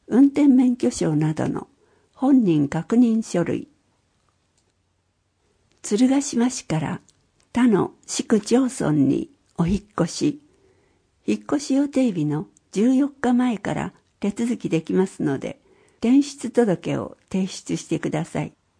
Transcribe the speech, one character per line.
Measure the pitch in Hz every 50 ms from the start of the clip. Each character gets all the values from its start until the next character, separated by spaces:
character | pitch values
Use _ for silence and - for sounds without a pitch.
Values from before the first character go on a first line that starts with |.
| _
運 | - - 214 277
転 | 285 277 - 285 285
免 | 254 254 269 254 240
許 | - - 240
証 | 240 - 180 165 156
な | 147 156 156 156
ど | 147 131 135
の | - - - - _ _ _ _ _ _ _ _ _
本 | - - 262 285 262 226
人 | 185 165 151 147 139
確 | - 160 165 - -
認 | 226 247 233 220 220 220
書 | - - 180 170
類。 | - 123 - - - _ _ _ _ _ _ _ _ _ _ _ _ _ _ _ _ _ _ _ _ _ _ _ _ _ _ _ _ _ _ _ _ _ _ _ _ _ _ _ _ _ _ -
鶴 | - 208 208 254 254
ヶ | 269 285
島 | 277 - - 247 233 254
市 | 254 - -
か | - 170 156
ら | - 139 185 - _ _ _ _ _ _ _ _ _ _ -
他 | 240 240 254
の | 214 175 - - - _ _
市 | - - - -
区 | - - 208
町 | - - 220 247 269
村 | 254 - - - 147 151
に | 151 135 135 139 - - - _ _ _ _ _
お | - 170
引 | 165 202 196
っ | - _ - -
越 | 175
し。 | 170 - - - 147 143 147 _ _ _ _ _ _ _ _ _ _ _ _ _ _ _ _ _
引 | - 214
っ | 208 -
越 | - - 294
し | - - 269
予 | 269 285 277
定 | 285 269 262 247 190
日 | 175 151
の | 151 147 151 202 - _ _ _ _ -
十 | 185 208 247 262
四 | 254 285 277
日 | 285 _ - 240 247
前 | 240 247 254 233 190
か | - - 147
ら | 156 143 180 - _ _ _ _ -
手 | - 196
続 | 202 - 233 240 240
き | 208 - 165
で | - 160 160
き | - 185
ま | 185 185
す | 190 - - -
の | 151 139 131
で、 | - - - _ _ _ _ _ _ _ _ -
転 | - 226 254 277 285
出 | 285 - - - 233
届 | - - 240 214 175 160 - - 143
を | 139 110 - - _ _ -
提 | - 190 190
出 | 185 - - - - 165
し | 165 -
て | - - 156
く | - 165
だ | 143 156 160
さ | - - - 147
い。 | - - _ _ _ _ _